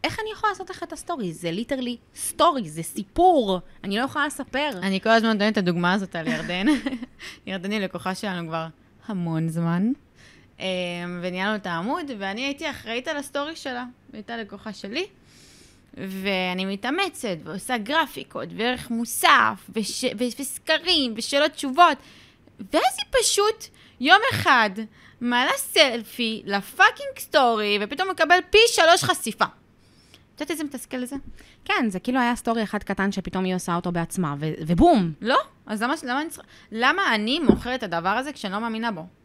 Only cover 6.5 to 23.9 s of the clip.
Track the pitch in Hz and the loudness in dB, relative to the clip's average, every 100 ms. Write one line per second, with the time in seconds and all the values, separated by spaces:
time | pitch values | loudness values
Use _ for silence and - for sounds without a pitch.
6.5 | 180 214 277 214 254 240 - - - - | 0 2 2 0 -6 -10 -14 -18 -16 -10
7.5 | 190 190 214 190 175 185 190 214 180 165 | -8 -4 -2 -4 -4 -6 -4 -6 -6 -6
8.5 | 165 160 - _ _ - 196 170 160 165 | -6 -8 -12 _ _ -8 -4 -2 -2 -2
9.5 | 160 170 170 214 285 _ _ - - _ | 0 0 2 0 -2 _ _ -20 -20 _
10.5 | _ 190 185 180 175 175 175 180 180 196 | _ -4 -4 -4 -6 -8 -6 -6 -2 -2
11.5 | 214 190 165 196 330 294 220 196 202 277 | -2 -4 -4 -2 -4 -6 -8 -6 -6 -6
12.5 | 285 320 254 214 233 254 294 285 277 285 | -6 -8 -8 -8 -8 -6 -6 -6 -6 -6
13.5 | 330 277 247 247 - - 220 208 233 214 | -8 -10 -8 -10 -16 -20 -18 -12 -10 -10
14.5 | 196 220 202 202 247 392 _ _ - - | -12 -12 -12 -8 -6 -6 _ _ -20 -20
15.5 | - - _ _ - 190 190 190 190 185 | -20 -20 _ _ -14 -10 -6 -2 0 -2
16.5 | 180 190 196 240 320 392 - 226 170 151 | -2 -4 -4 -4 -2 -4 -4 -6 -6 -8
17.5 | 180 - 247 202 311 294 - - - 147 | -12 -4 -4 0 0 -2 -6 -12 -10 -10
18.5 | 175 233 247 - 233 233 - 349 277 220 | -4 -2 -2 -4 -4 -4 2 6 6 4
19.5 | 202 - 220 202 - 254 202 247 226 277 | 0 -8 -6 -4 -2 -4 -2 -4 -4 -10
20.5 | - - 311 339 339 254 220 - 277 311 | -8 -2 0 2 2 2 -4 -2 2 2
21.5 | 311 277 262 349 285 - - - _ _ | 0 -4 6 6 6 -8 -20 -20 _ _
22.5 | - 190 311 719 - 831 523 - - 415 | -18 -2 2 2 0 0 2 2 2 2
23.5 | 440 - _ - | 0 -10 _ -20